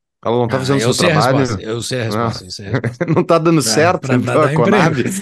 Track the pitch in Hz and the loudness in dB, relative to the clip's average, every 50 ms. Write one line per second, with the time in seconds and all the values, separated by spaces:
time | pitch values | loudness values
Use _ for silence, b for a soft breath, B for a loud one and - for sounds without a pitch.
0 | _ _ _ _ - 110 117 123 120 113 - 131 131 127 143 135 110 120 123 - | _ _ _ _ -4 -2 0 0 0 0 -2 -2 0 0 0 0 0 0 0 2
1 | 180 175 160 - 110 127 139 143 135 120 110 90 87 110 113 120 113 - 131 127 | 0 2 2 2 2 2 2 2 0 -2 -4 -6 -6 -6 -6 -6 -6 -6 -6 -4
2 | 113 - 104 110 117 113 - - 95 90 - - 101 98 110 135 - - - - | -4 -4 -2 -2 -2 -4 -4 -8 -12 -14 -16 -14 -8 -4 -4 -4 -4 -4 -4 -4
3 | 175 160 160 160 - - 170 165 156 170 165 156 120 - 110 143 156 175 185 - | -4 0 0 0 2 2 2 2 4 4 2 2 2 0 2 2 2 2 2 0
4 | - 131 123 123 107 123 120 151 156 135 147 160 120 - 208 208 - 160 160 131 | -2 0 0 0 0 0 0 2 2 2 2 2 2 4 4 4 4 2 2 0
5 | 113 113 - - | -2 -2 -4 -6